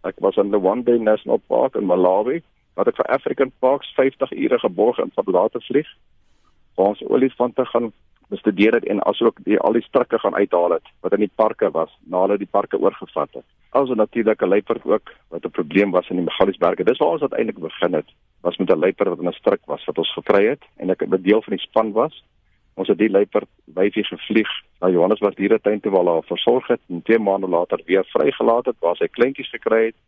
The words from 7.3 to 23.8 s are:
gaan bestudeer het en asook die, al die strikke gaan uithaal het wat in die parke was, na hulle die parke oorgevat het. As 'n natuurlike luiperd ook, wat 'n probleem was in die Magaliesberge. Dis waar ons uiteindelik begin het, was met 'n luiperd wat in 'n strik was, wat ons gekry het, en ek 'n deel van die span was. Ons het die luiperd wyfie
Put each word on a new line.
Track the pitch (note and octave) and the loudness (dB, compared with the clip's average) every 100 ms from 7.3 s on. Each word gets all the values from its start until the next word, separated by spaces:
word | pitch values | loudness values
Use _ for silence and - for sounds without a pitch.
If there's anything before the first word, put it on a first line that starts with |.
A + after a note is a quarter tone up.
| - B2 - | 0 -2 -2
gaan | B2+ A#2+ A#2 _ _ _ _ | -2 -2 -4 _ _ _ _
bestudeer | G2+ - F#2+ G#2 | -4 -2 2 4
het | A#2 | 4
en | - G2+ | 0 -2
asook | - G2+ A#2 - | -2 2 0 0
die, | - G#2 | -2 0
al | - | 2
die | A2+ | 0
strikke | - C3 B2 A2+ | 0 -2 0 -2
gaan | G2+ | -2
uithaal | F2 G2+ F2 F2 | 0 0 2 2
het | E2 - _ | 0 -4 _
wat | F#2 | -2
in | G2 | -2
die | G#2 | -2
parke | - G#2+ - G2+ | 0 0 0 -2
was, | E2 E2 _ - | -2 -4 _ -6
na | F#2 | -2
hulle | F#2+ G2+ | 0 -2
die | G2 | -2
parke | G2 G2+ - | -4 -2 0
oorgevat | F#2+ - - - D2 | -2 -2 -10 -8 -8
het. | - _ _ _ | -10 _ _ _
As | C3+ C3+ | -2 0
'n | A#2 | 0
natuurlike | G#2+ A#2+ A2 G#2+ G2 | -2 0 0 0 2
luiperd | G2+ - A#2 | 0 0 -6
ook, | - G#2 - - _ | -2 -4 -4 -20 _
wat | E2 | -12
'n | F2 | -8
probleem | - D#2 E2+ G2+ | -8 -2 0 2
was | F2+ - | 0 -2
in | F2+ | -4
die | |
Magaliesberge. | E2 - G2 F#2 F2 F2+ | -4 0 0 2 -2 0
Dis | F#2 B2+ | 0 0
waar | D3+ | 0
ons | E3 | 0
uiteindelik | C#3+ - A2+ G#2+ | -4 -4 -6 -6
begin | D#2+ - F2 | -12 -4 -2
het, | D#2+ - _ _ _ | -2 -4 _ _ _
was | F2 - | -6 -4
met | F2+ | 0
'n | F2 | 2
luiperd | F2+ F#2+ F#2+ | 2 0 -4
wat | E2+ | -2
in | F2 | -6
'n | |
strik | - - G2+ - | -2 -2 -2 -4
was, | D2 | -10
wat | - D#2 | -6 -4
ons | E2 | -4
gekry | - - G2+ G#2+ | -6 0 2 2
het, | C#3+ _ _ | -2 _ _
en | F#2 | -4
ek | F#2 | -4
'n | - F#2+ | 0 0
deel | F#2 G#2+ | 2 2
van | - G2+ | 2 -8
die | - | -4
span | - A2 | -2 -2
was. | G#2 C#3+ - _ _ _ _ _ | -2 -2 -4 _ _ _ _ _
Ons | - F#2+ | -8 -2
het | F2+ | 2
die | G#2+ | 2
luiperd | G2 G2+ G#2 - _ | 2 2 -2 -4 _
wyfie | _ D#2+ | _ -2